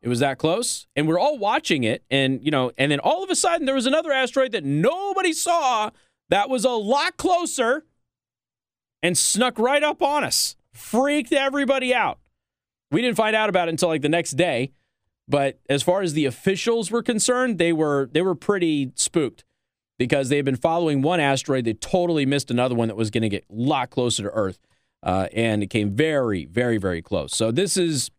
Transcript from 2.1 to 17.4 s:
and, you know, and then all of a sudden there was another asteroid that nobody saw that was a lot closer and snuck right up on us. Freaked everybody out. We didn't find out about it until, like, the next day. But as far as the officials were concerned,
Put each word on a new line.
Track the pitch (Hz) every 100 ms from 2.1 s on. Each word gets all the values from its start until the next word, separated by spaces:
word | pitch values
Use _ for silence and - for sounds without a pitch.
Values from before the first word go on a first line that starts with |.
and, | 139 135 131
you | 131
know, | 147 127 -
and | 139
then | 143
all | - 330
of | 381
a |
sudden | 359 381 339
there | 269
was | 269 240
another | 302 330
asteroid | 269 254 269 262
that | 208
nobody | 139 143 196 349 403 381 370
saw | 320 359 339 277 233 214 _ _ _ _
that | 190 208
was | 262
a | 233
lot | 240 202 269 330 -
closer | 339 349 349 - 233 285 - _ _ _ _ _ _ _ _ _ _ _
and | 170 170
snuck | - 190 247 -
right | 233 285
up | 302 294
on | 302 294
us. | 170 - - - _
Freaked | - - 226 277 294 240
everybody | 285 269 277 269 269 254
out. | 247 185 - _ _ _ _ _ _ _
We | 156
didn't | 247 208
find | 220
out | 214 214
about | 185 170
it |
until, | 165 175
like, | 160
the | 143
next | 170 165
day. | 139 175 127 135 _ _ _ _ _ -
But | 143 139 135 -
as | 139
far | - 185
as | 185
the | 151 135
officials | 117 - 190 - 233 190
were | 226
concerned, | 233 220 - 247